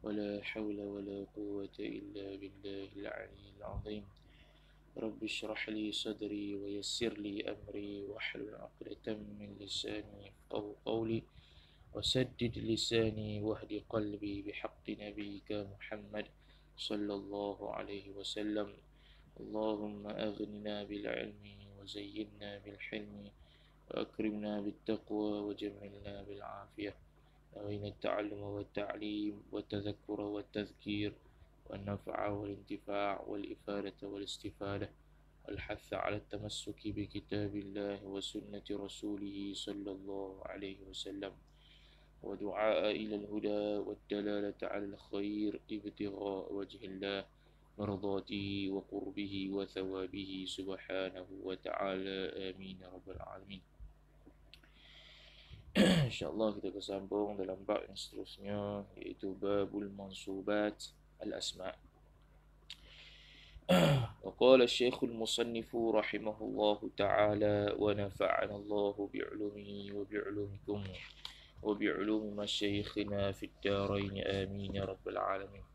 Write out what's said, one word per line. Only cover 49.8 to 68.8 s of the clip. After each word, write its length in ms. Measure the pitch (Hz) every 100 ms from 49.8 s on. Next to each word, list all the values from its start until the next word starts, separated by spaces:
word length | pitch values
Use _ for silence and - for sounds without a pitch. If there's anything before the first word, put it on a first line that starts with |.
| 95 95 95 98 95 95 92
سبحانه 800 | - 95 95 - 92 95 92 92 95
وتعالى. 1080 | 95 92 - 80 98 95 95 95 95 - 95
آمين 260 | 92 95 95
يا 80 | 92
رب 220 | 92 92
العالمين. 520 | 92 90 98 98 98 - - - - - - - - - - - - - - - - - - - - - -
<clears throat> 300 | 190 180 131
InsyaAllah 480 | - 76 87 110 101
kita 160 | 101
akan 100 | 98
sambung 460 | 98 98 98 101 101 101
dalam 220 | 92 92
bab 220 | 95 104 -
yang 80 |
seterusnya, 880 | 98 - - 98 - 101 104 101 101 98 98
iaitu 380 | 92 92 98 95
Babul 480 | 101 101 98 101 101
Mansubat 960 | 98 98 95 - 95 98 104 104 107 - - - -
Al-Asma'. 540 | 107 - - 90 92 - - - - - - - - - - - - - - - - - - - -
<clears throat> 560 | 180 165 139 113 - -
وقال 380 | - 123 131
الشيخ 320 | 120 - 123 131
المصنف 640 | 123 113 110 - 117 117 113 120
رحمه 640 | 117 107 104 104 107 107
الله 380 | 107 107 104 104 107 -
تعالى: 800 | 101 98 104 104 104 104 104 -
"ونفعنا 760 | 104 101 101 98 95 - 101 101
الله 400 | 101 104